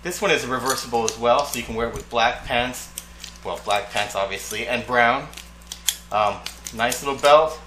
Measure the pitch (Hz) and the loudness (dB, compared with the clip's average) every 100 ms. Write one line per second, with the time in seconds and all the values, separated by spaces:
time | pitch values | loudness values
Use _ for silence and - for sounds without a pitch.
0 | 170 175 202 151 123 127 127 127 120 117 | -6 -2 2 2 0 -2 0 -2 0 0
1 | 110 117 117 131 - 120 117 113 117 104 | 0 2 4 4 2 -6 -6 -4 -4 -6
2 | - 120 117 - - 120 127 127 - - | -4 2 2 0 -2 -2 -2 -6 -12 -14
3 | - - - - 98 87 107 104 101 107 | -16 -18 -16 -12 -8 -8 0 -2 0 -4
4 | 104 98 98 95 - 107 113 120 117 123 | -2 -2 -4 -4 -6 -6 -4 -4 0 4
5 | 117 131 151 - - - - - - - | 4 2 -4 -14 -18 -18 -16 -8 -6 -8
6 | - 104 104 98 - - - 113 120 127 | -4 2 2 0 -10 -14 -12 -4 -2 -2
7 | 143 139 143 151 156 - | -4 2 8 8 6 -2